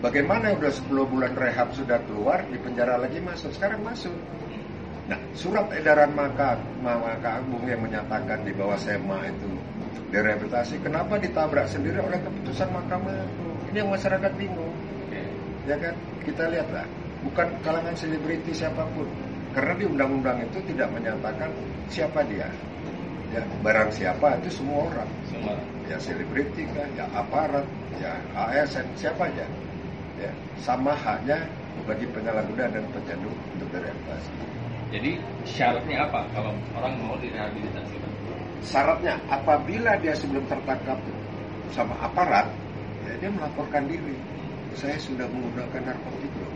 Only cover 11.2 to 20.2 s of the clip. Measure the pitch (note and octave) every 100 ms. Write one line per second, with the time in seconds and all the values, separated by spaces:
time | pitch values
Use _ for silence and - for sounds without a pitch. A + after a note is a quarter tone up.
11.2 | F#3 D#3+ D#3 C#3+ C3+ C#3+ D#3+ G3 F#3 F3+
12.2 | F#3+ - - - F#3 F3+ - F#3 G3 G3
13.2 | F#3+ - - - - G#3 G3+ G3 G3 F#3
14.2 | G3 - G3 F3 E3 E3 - - - -
15.2 | - - - - - D3 E3+ E3+ - -
16.2 | - D#3 E3 E3+ C3+ F#2 - - - -
17.2 | C3+ - E3 - D#3 E3 E3+ E3+ D#3+ D3+
18.2 | D#3 E3 E3 D3 B2+ B2+ B2+ D#3+ C#3 -
19.2 | - - - C3+ C#3+ F3+ G3 C#3 C3+ C3+